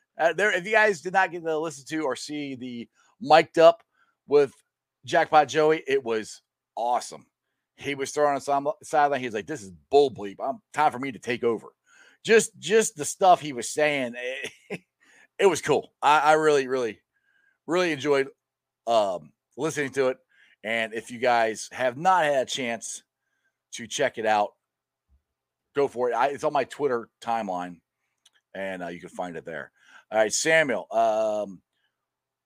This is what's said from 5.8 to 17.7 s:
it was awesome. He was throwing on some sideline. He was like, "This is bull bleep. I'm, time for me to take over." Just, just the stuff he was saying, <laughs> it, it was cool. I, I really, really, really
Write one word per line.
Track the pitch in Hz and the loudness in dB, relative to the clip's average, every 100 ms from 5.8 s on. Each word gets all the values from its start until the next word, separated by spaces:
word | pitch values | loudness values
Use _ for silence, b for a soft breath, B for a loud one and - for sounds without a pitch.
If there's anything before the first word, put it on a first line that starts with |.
| - | 0
it | 135 | -2
was | 113 110 101 - _ _ _ - | -2 -4 -4 -14 _ _ _ -6
awesome. | 117 120 - 76 _ _ _ _ _ _ | -2 -2 -4 -16 _ _ _ _ _ _
He | 139 | -10
was | 143 135 | -8 -6
throwing | - 147 | 0 0
on | 139 | 0
some | 135 143 143 - | -2 -4 -2 -8
sideline. | - 156 147 139 | -4 2 2 0
He | 127 | -4
was | |
like, | 107 101 | -8 -8
"This | 151 | -10
is | 98 85 - | -12 -20 0
bull | - 139 | 2 2
bleep. | 107 101 98 | 0 -12 -8
I'm, | 117 131 _ | -8 -8 _
time | - 151 | -2 -2
for | 123 | -2
me | 135 | -10
to | 104 | -10
take | - 120 | -6 -2
over." | 117 107 - _ b b b b | -2 -2 -6 _ b b b b
Just, | - 220 - 131 | 2 2 2 -6
just | 139 220 214 - | 0 0 0 -4
the | |
stuff | 143 - 190 175 | -8 2 4 4
he | 151 | 2
was | 123 110 | -8 -8
saying, | - 151 143 123 120 123 139 | -2 0 0 -4 -6 -10 -8
<laughs> | - - - | -12 -14 -16
it, | - _ _ b b b - | -16 _ _ b b b 2
it | 190 | 2
was | 160 | 2
cool. | - 131 - - | 0 -2 -2 -2
I, | 135 151 | 4 4
I | 147 | 6
really, | 156 156 147 131 | 4 4 2 0
really, | 131 117 101 _ _ _ _ _ _ | -2 -4 -8 _ _ _ _ _ _
really | - | -4